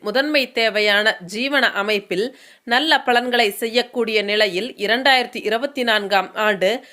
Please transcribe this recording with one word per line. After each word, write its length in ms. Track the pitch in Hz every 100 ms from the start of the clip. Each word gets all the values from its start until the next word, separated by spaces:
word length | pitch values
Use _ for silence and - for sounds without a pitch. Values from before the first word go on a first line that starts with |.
முதன்மை 420 | 208 226 294 294 247
தேவையான 600 | - 226 208 208 202 214 - 175
ஜீவன 440 | 208 269 285 233
அமைப்பில் 520 | 196 202 208 202 180 240 262 - - -
நல்ல 340 | 240 311 285
பலன்களை 480 | - 247 247 240 220
செய்யக்கூடிய 640 | 196 233 233 226 247 226 214
நிலையில் 480 | 202 208 214 175 240 -
இரண்டாயிரத்தி 640 | 202 233 269 262 233 226
இருபத்தி 400 | 208 226 277 277
நான்காம் 460 | 240 214 202 196 180 -
ஆண்டு 320 | 214 196 190 247 -